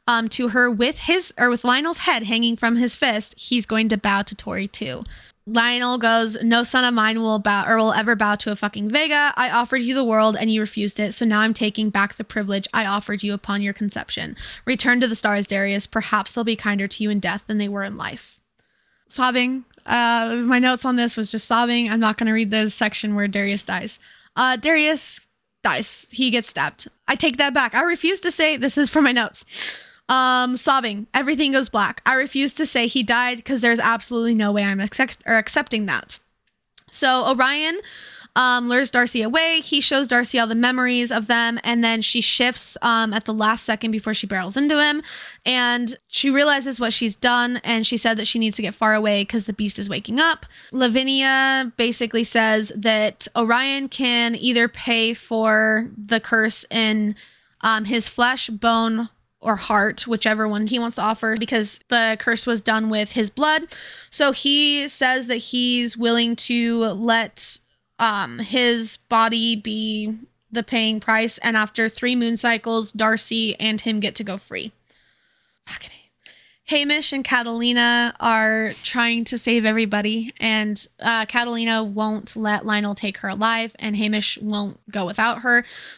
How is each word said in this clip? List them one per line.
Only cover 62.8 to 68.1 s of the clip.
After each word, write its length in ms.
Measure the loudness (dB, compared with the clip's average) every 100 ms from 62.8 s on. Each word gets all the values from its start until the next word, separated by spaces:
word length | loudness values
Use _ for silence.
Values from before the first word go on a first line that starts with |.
| 0
with 240 | 0 -2
his 180 | -2 -2
blood. 380 | 0 2 2 -2 -12 -18 -18 -10
So 220 | 0 2
he 560 | 2 2 4 4 2 -2
says 380 | 0 0 0 -2
that 80 | -4
he's 600 | -2 0 2 0 -2 0
willing 380 | 2 2 0 -2
to 500 | -2 0 0 0 0
let, 760 | 0 0 0 0 -4 -4 -4 _ _ _ -2
um, 400 | 0